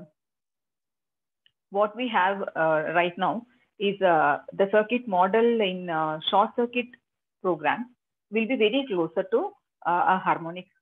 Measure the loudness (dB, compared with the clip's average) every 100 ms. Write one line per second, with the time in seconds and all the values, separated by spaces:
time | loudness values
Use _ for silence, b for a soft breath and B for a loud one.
0 | -12 _ _ _ _ _ _ _ _ _
1 | _ _ _ _ _ _ _ 0 0 -2
2 | -2 0 0 0 -4 0 2 2 0 0
3 | 0 -2 -4 -4 -10 b b -4 -4 0
4 | 2 4 4 0 -4 -2 2 2 2 -4
5 | -2 0 2 4 2 2 0 -4 -4 -4
6 | -2 -4 0 2 2 -2 -2 -4 -6 -14
7 | _ _ _ _ -4 -2 -2 -2 -8 _
8 | _ _ _ -4 -2 2 2 2 -2 -2
9 | -2 -4 -2 -2 -2 -10 _ _ -2 0
10 | 2 2 0 -2 -4 -12 -16 _